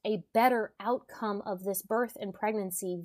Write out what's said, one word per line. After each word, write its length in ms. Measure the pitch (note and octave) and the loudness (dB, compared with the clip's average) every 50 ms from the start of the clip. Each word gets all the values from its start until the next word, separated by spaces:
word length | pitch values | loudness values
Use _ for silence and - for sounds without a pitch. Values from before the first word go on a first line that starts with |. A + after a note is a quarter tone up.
| - | -2
a 200 | G#3+ A3 F3 - _ - | -2 -2 -2 -2 _ 4
better 400 | A3+ A#3+ B3+ B3 A3+ G#3+ - _ - | 6 6 6 6 4 0 -2 _ -4
outcome 640 | G3 A3 B3 - - - - - A#3 G#3 G3+ G3+ - | 0 0 0 0 -2 -6 -8 -4 -2 -2 -2 -2 -4
of 200 | - G3 F#3 F#3 | -4 -6 -4 -2
this 180 | G3+ F#3+ - - | -2 -2 -2 -2
birth 340 | - A3 A#3+ B3 A3+ - - | 0 0 2 0 0 -4 -6
and 140 | G#3+ G3 - | -8 -8 -4
pregnancy 680 | - G#3+ G#3+ A3 G#3+ G3 F#3+ F3+ - G3 F3+ F3+ F3 | -2 -2 0 0 0 -2 -4 -4 -4 -4 -4 -4 -4